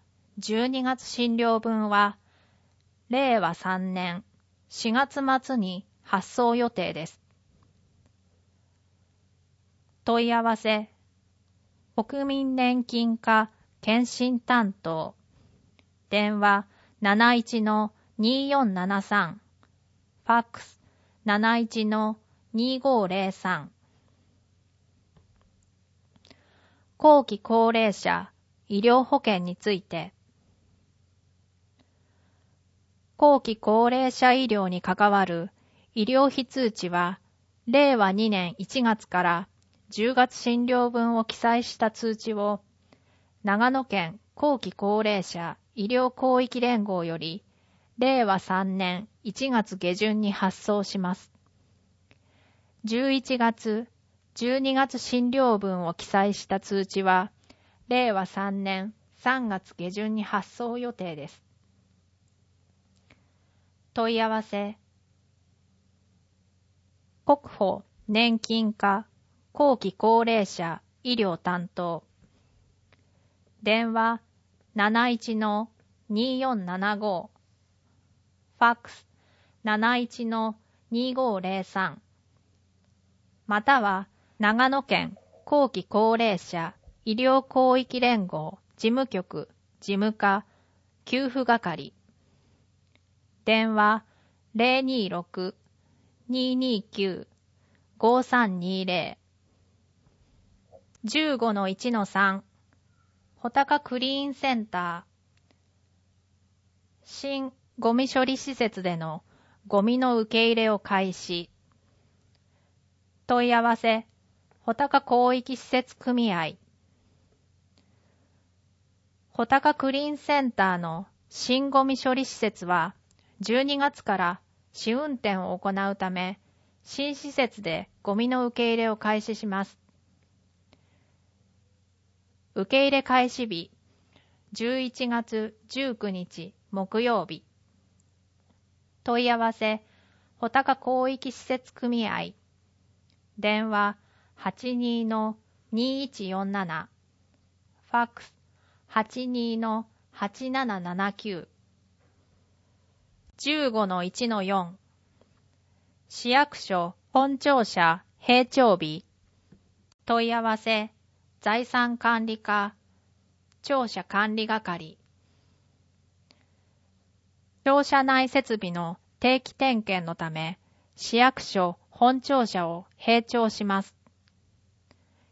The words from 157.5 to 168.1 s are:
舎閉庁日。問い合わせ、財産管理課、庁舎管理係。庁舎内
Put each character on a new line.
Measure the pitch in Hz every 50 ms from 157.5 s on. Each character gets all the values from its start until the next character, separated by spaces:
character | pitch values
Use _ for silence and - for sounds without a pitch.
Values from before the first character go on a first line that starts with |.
| 277 262 214
舎 | - - - 170 165 165 185 - _ _ _
閉 | - - 247 247 254
庁 | - - 277 254 226 190 175
日。 | 170 151 151 175 - _ _ _ _ _ _ _ _ _ _ _ _ _ _ _ _ _ _ _ _
問 | - 233 233 233 233
い |
合 | 233 233 226
わ | 226 220 214
せ、 | - 226 226 214 214 220 _ _ _ _ _ _ _ _ _ _
財 | - 208 214 240 247
産 | - - 247 240 240 240 240
管 | - 233 233 226 226 226
理 | 220 214
課、 | - - 208 208 202 208 208 _ _ _ _ _ _ _ _ _ _ _ _ _ _ _ _ _ -
庁 | - 285 269 247 220
舎 | - 196 175
管 | - - 196 208 214 214
理 | 220 220
係。 | 220 220 220 220 190 175 170 - 156 - _ _ _ _ _ _ _ _ _ _ _ _ _ _ _ _ _ _ _ _ _ _ _ _ _ _ _ _ _ _ _ _ _ _ _ _ _ _ _ _ _ _ _ _ _ _ _ _ _ _ _ _ _ -
庁 | 277 269 285
舎 | 277 - 294 277 262
内 | 269